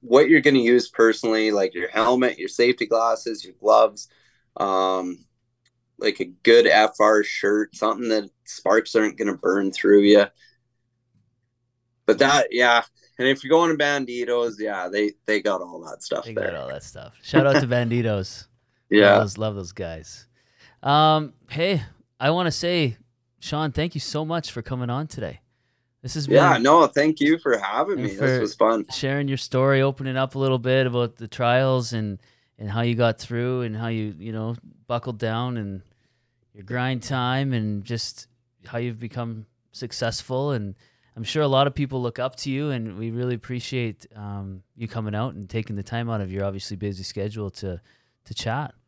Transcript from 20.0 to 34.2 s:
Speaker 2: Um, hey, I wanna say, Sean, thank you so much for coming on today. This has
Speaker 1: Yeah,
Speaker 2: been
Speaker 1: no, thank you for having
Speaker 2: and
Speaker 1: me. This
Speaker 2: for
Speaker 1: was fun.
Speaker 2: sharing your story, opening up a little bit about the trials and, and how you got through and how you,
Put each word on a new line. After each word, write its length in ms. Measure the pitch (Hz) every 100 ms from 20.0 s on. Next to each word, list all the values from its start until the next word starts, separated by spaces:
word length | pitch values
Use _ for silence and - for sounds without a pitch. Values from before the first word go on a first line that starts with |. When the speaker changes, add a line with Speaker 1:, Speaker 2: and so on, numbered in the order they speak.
| 78 - - _ _ _ _ _
Speaker 2:
Um, 480 | 139 147 156 156 151 _ _
hey, 320 | 139 175 185 101 _ _ _
I 100 | 135
wanna 220 | 170 180
say, 440 | - 170 175 139 110 _ _ _ _
Sean, 320 | - 151 156
thank 240 | 135 165 160
you 40 |
so 240 | - 151
much 280 | 156 170 -
for 100 | -
coming 280 | 120 127 123
on 180 | 123 156
today. 320 | - 98 - _ _ _ _ _ _
This 120 | 127
has 140 | 156 143
Speaker 1:
Yeah, 240 | - 180
Speaker 2:
been 100 | 131
Speaker 1:
no, 240 | 127 160 151
thank 320 | - 151 156
you 180 | 147 165
for 180 | 147 113
having 360 | 98 110 170 185
Speaker 2:
and 60 |
Speaker 1:
me. 60 | 110
This 80 | 98
Speaker 2:
for 200 | 135 127
Speaker 1:
was 140 | 107
fun. 320 | - 110 113 104
Speaker 2:
sharing 340 | - 135 139 143
your 120 | 135
story, 440 | - 127 131 135
opening 340 | 135 131 135 131
up 200 | 135 135
a 20 |
little 220 | 135 131
bit 260 | 120 131 127
about 300 | 120 120 -
the 100 | 113
trials 680 | - 123 123 135 131 113
and, 280 | 117 107 98 _ _ _ _
and 100 | 107
how 120 | 104
you 120 | 120
got 240 | 117 117 110
through 440 | - 120 120 127
and 140 | 120 107
how 120 | 117
you, 260 | 113 107 80